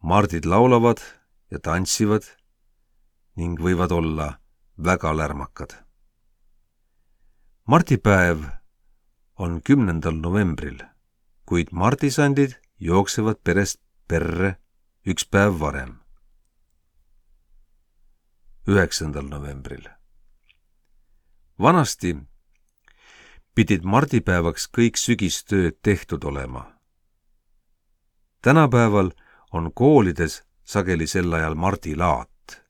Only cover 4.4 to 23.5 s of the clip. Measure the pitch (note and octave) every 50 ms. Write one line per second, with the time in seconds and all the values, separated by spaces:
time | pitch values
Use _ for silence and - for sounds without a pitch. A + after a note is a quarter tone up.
4.4 | _ _ _ _ _ _ _ - D#2 F2 F#2 F2 - E2 D#2 D#2 D#2 D2 C#2+ C#2+
5.4 | C2+ - _ - - - - - - _ _ _ _ _ _ _ _ _ _ _
6.4 | _ _ _ _ _ _ _ _ _ _ _ _ _ _ _ _ _ _ _ _
7.4 | _ _ _ _ _ - B2+ E3+ F3 - C3 A2+ - G#2+ G2+ F#2+ F2+ F2 E2+ D#2
8.4 | D#2 C#2+ C2 - - _ _ _ _ _ _ _ _ _ _ _ _ _ _ -
9.4 | G2 F2 E2+ D#2+ - - C#3 C#3+ A#2+ F#2+ E2+ D#2+ D2+ - D#2+ D#2+ D#2 E2+ F2+ G#2
10.4 | G#2 F2+ D#2 D2 - C#2+ C2 C2 - - _ _ _ _ _ _ _ _ _ _
11.4 | _ - F2+ F2 E2 - - F2 F#2 A2+ C3+ - - C#3+ C3 - D3 C#3+ C#3 C#3
12.4 | C#3 C3+ B2+ _ _ _ _ _ - E2 F2 G2 G2 - - - G#2+ A2 G#2+ _
13.4 | _ - E2+ F#2+ G2+ F#2 - _ _ _ _ _ _ _ E2 E2 E2 E2 D#2+ E2+
14.4 | F#2 G2 F#2 - _ _ _ _ _ _ _ _ _ G2+ F2+ - - _ - G2
15.4 | G2+ G#2 F#2+ D#2+ D#2 D2 C#2 C#2 B1+ B1 A#1+ - _ _ - _ _ _ _ _
16.4 | _ _ _ _ _ _ _ _ _ _ _ _ _ _ _ _ _ _ _ _
17.4 | _ _ _ - _ _ _ _ _ _ _ _ _ _ _ _ _ _ _ _
18.4 | _ - - - - - G2 G2+ F2+ D#2 - - E2 D#2 C#2+ C#2+ C#2 C#2 C#2+ C#2+
19.4 | C#2+ C#2+ C#2+ C2+ C2 - - - - - - _ _ _ _ _ _ _ _ _
20.4 | _ _ _ _ _ _ _ _ _ _ _ _ _ _ _ _ _ _ _ _
21.4 | _ _ _ _ F#2+ C3+ F3+ F3+ D3 - - _ - F2 E2 C#2+ C2+ - - _
22.4 | _ _ _ _ _ _ _ _ _ _ _ _ _ _ - - - - - -
23.4 | _ _